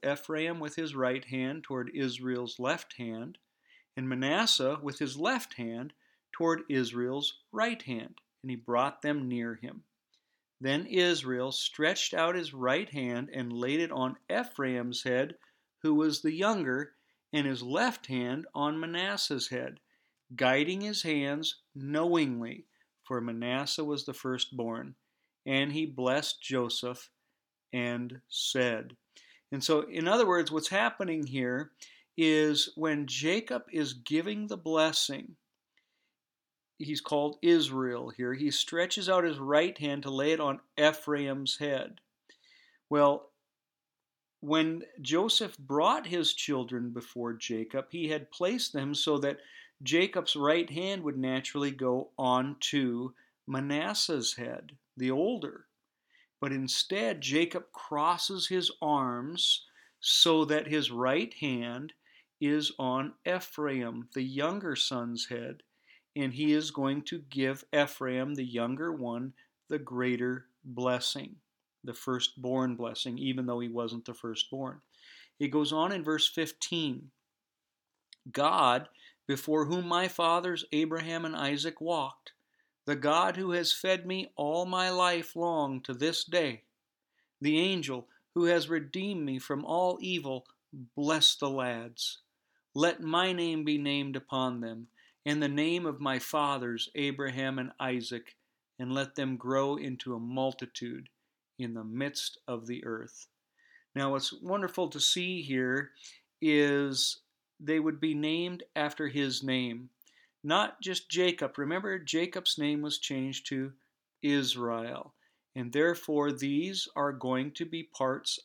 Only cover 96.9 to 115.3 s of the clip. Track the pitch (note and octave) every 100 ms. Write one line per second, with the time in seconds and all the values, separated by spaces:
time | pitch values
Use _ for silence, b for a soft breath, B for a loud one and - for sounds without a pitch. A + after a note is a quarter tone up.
96.9 | D3 C#3+ C3+ C#3 B2+ C3+ C3+ B2+ - C3
97.9 | B2+ A#2 A#2+ - - _ _ _ - B2+
98.9 | C3+ C3+ C#3+ C3+ B2+ B2 C3+ C#3 D3 C#3+
99.9 | B2+ - A#2+ A#2 C3 C3 B2+ B2 - A#2+
100.9 | C3 C3 _ _ _ _ - A#2+ A2+ A2
101.9 | A#2 C#3 C#3 - - - A#2+ A2+ B2 -
102.9 | A2+ A#2 - - _ _ b b b b
103.9 | C#3 C#3 C3+ C3+ F#2+ F3+ G3+ F#3 - F3
104.9 | D3+ - - F3+ F#3 C#3+ C3 B2+ C3 C#3+
105.9 | B B B B _ D#3 D3 D3 C#3+ C#3+
106.9 | C3 - - _ _ _ _ D3 D#3+ D#3
107.9 | D3+ D#3 D3 D3+ E3 F3 F3+ - - D3
108.9 | - D3+ C#3 C#3+ B2+ C3+ C3 B2 A#2 B2+
109.9 | _ b b b b D3 F3 G#3 - F#3
110.9 | F3+ - D#3+ F3+ F3 C#3 - C#3+ F3 G3+
111.9 | F#3+ D3+ D#3+ F3+ F3+ F3+ - D3 D3 D3
112.9 | D3 - C3+ C3 C3 - C3+ C3+ C3+ _
113.9 | _ _ _ D3 C#3+ B2+ A#2+ A#2+ A2+ A#2
114.9 | C3 - _ _